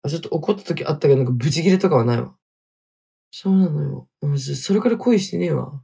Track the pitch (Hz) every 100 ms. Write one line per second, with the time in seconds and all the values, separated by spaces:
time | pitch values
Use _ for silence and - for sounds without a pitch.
0 | 143 160 - 165 151 202 - 156 - 151
1 | 147 135 127 127 135 156 175 185 190 139
2 | 113 120 120 _ _ _ _ _ _ _
3 | _ _ _ - 196 190 185 147 143 135
4 | - _ 147 143 135 139 - 196 233 233
5 | 247 214 190 175 175 139 - 139